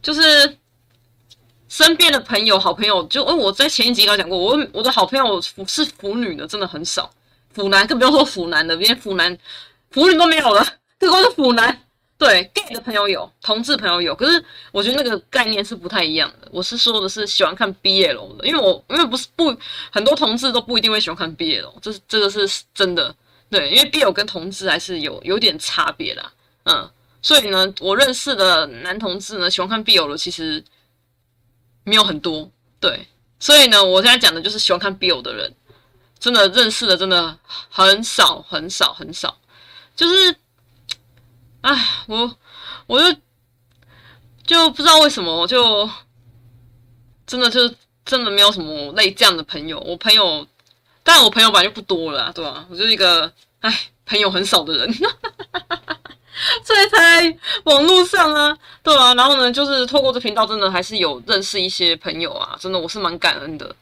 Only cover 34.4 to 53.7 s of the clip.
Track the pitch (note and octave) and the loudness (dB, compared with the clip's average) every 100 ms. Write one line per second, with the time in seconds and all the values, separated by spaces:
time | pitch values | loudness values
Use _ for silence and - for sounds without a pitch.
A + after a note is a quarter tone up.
34.4 | F3 G#3+ - F3+ G3+ F#3+ F#3 D3 B2 A2 | -8 -4 0 0 -2 -4 -4 -4 -6 -10
35.4 | D#2+ _ _ _ _ _ _ _ A#3+ A#3+ | -12 _ _ _ _ _ _ _ -2 2
36.4 | G3 G3+ A3+ A3 A#3 F3 F#3+ F3+ E3 D#3 | 2 4 0 0 0 0 2 0 -2 -10
37.4 | _ - - - F#3+ G3+ A3+ - F3+ D#3 | _ -20 -12 2 4 4 0 2 2 0
38.4 | - E3 E3 - - - D#3 E3+ - - | -8 -8 -8 -2 -4 -4 -14 -8 -10 -10
39.4 | _ _ _ - _ - E4+ F#4 F#4 E4 | _ _ _ -20 _ -2 2 4 2 0
40.4 | _ _ _ _ _ - _ _ _ _ | _ _ _ _ _ -16 _ _ _ _
41.4 | _ _ B3+ C#4 - - - A3 A#3+ - | _ _ -2 0 -2 -6 -8 -4 -4 -6
42.4 | _ - - - _ B3 E4+ D4+ _ _ | _ -20 -20 -20 _ 2 2 0 _ _
43.4 | _ _ _ _ _ _ _ _ _ _ | _ _ _ _ _ _ _ _ _ _
44.4 | - E4 D#4+ - D4+ D#4 D4+ - F3 D#3+ | 0 2 2 2 4 6 4 2 -6 -4
45.4 | F3 B3 A#3 G#3 G#3+ - _ _ _ _ | 0 2 2 0 -2 -8 _ _ _ _
46.4 | _ _ _ _ _ _ _ _ - B3 | _ _ _ _ _ _ _ _ -12 -2
47.4 | B3 A#3+ A#3+ A#3 _ _ - C4 A3+ G3+ | 0 2 0 -2 _ _ -4 -4 -2 2
48.4 | G3+ G3+ D#3 D3+ C#3+ F3+ G3+ G3 G#3+ E3+ | 2 2 -8 -10 -6 0 0 2 0 0
49.4 | D3+ D3+ D#3 D3+ - E3+ A3+ G#3+ F#3+ D#3 | -8 -12 -10 -12 -10 -8 0 2 2 -2
50.4 | D3+ _ _ _ _ _ - E4 A3+ A3 | -10 _ _ _ _ _ 4 4 4 4
51.4 | A3+ G3+ F#3+ G#3+ - F3+ D#3+ C#3 A#2 F3 | 4 4 2 -4 -6 -4 -4 -4 -6 -8
52.4 | D3+ C3+ F3 F3 A3 A3 F#3+ E3+ D#3+ _ | -12 -12 -16 -6 -2 2 2 2 0 _
53.4 | _ _ A3 | _ _ -4